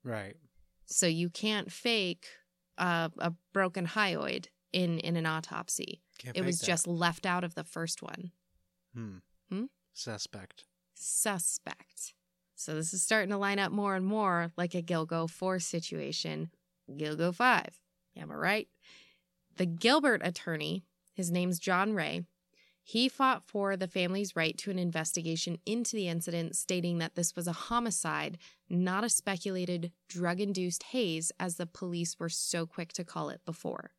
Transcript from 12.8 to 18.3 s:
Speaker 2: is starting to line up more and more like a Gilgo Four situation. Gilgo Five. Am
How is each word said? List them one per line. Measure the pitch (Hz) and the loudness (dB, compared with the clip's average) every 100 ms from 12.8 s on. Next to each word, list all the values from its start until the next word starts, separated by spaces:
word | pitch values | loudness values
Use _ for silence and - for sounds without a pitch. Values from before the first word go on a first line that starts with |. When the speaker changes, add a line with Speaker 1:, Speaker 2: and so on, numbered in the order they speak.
| 160 | -2
Speaker 2:
is | 190 | -2
starting | - 220 196 | 2 2 2
to | 202 | 0
line | 202 202 | 2 2
up | 196 | 0
more | 208 202 190 | 2 2 2
and | 185 | 2
more | 214 202 175 170 165 | 2 4 2 0 0
like | 175 | -2
a | 180 | 0
Gilgo | 170 170 160 170 165 | 0 0 2 0 -2
Four | - 185 185 | -2 0 0
situation. | 170 170 165 160 143 160 160 156 165 _ _ _ - | 0 -2 -2 -4 -4 -4 -4 -4 -6 _ _ _ -16
Gilgo | 139 151 151 170 | -6 -4 0 0
Five. | 180 247 202 - - _ _ _ - | 4 4 4 2 -14 _ _ _ -14
Am | 156 | -10